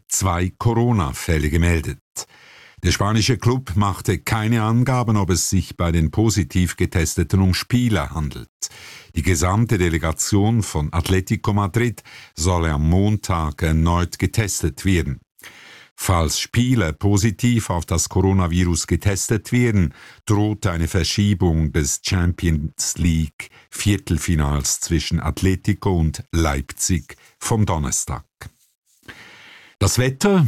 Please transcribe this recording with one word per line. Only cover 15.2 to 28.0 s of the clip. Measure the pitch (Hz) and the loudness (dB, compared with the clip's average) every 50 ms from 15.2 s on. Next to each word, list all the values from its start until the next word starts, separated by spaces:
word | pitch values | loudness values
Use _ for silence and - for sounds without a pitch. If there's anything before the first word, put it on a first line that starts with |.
| - _ _ _ - - - - - - - - - _ _ | -14 _ _ _ -20 -20 -20 -20 -20 -20 -20 -20 -20 _ _
Falls | - - - 92 85 80 73 - - | -8 -2 0 0 2 2 0 -2 -4
Spieler | - - - 120 123 127 131 113 87 78 78 | -6 -2 0 0 2 2 2 2 2 0 -2
positiv | - - 101 104 98 98 113 90 - 127 120 120 110 - - | -2 0 2 2 2 2 0 0 0 0 2 2 2 0 0
auf | 90 85 - | -2 -4 -2
das | - 87 82 - - | -2 -2 -2 -2 -2
Coronavirus | - 92 95 95 98 95 90 82 85 90 90 87 85 - - | 0 2 2 4 4 2 2 2 2 0 2 2 0 -2 -2
getestet | - 92 80 - 104 98 - - - 117 98 - - | -2 -4 -2 0 -2 -2 -2 -2 -2 -2 -2 -2 -2
werden, | 123 123 123 117 104 98 85 69 - - - - - - _ | 0 2 2 2 4 2 2 0 -2 -8 -18 -20 -20 -10 _
droht | - 104 104 104 107 104 - - | 0 0 2 2 0 -2 -2 -2
eine | 95 85 82 82 | -2 0 0 -2
Verschiebung | 80 - 90 78 - - 104 104 101 101 87 92 87 80 80 80 71 - | 0 0 0 0 0 0 0 2 2 2 2 2 2 2 2 0 0 0
des | 82 71 - - - - | -2 -2 -2 -4 -6 -4
Champions | - 98 90 85 90 87 - - 85 80 73 76 73 - - - - - | -2 0 2 2 0 0 0 0 0 0 0 -2 -6 -6 -8 -8 -6 -4
League | - 85 85 80 80 78 76 - - - - _ - _ _ | -2 0 0 2 0 -2 -4 -8 -14 -20 -20 _ -20 _ _
Viertelfinals | - - - 101 101 - - - 87 76 - - 85 76 73 71 73 71 65 - - - | -12 -4 0 0 0 0 0 -2 -4 -2 0 0 0 0 2 0 0 -2 -2 -4 -6 -6
zwischen | - - 85 78 - - 85 78 | -4 -2 -2 -2 -2 -2 -4 -2
Atletico | - 76 71 - 92 95 92 87 - 110 92 - - 101 92 85 | -2 -4 -4 0 0 0 0 0 -2 -4 -4 -2 -2 0 0 2
und | 80 78 - - - - | 0 0 -2 -6 -10 -4
Leipzig | - 82 82 76 69 69 67 - - - - - 92 78 - - - - _ _ _ | -2 0 0 0 0 -2 -6 -8 -8 -6 -4 -2 -2 -4 -4 -8 -16 -20 _ _ _
vom | _ - - 120 107 101 | _ -4 -2 0 0 2
Donnerstag. | - 87 78 73 64 - - | 0 0 -2 -2 -4 -4 -6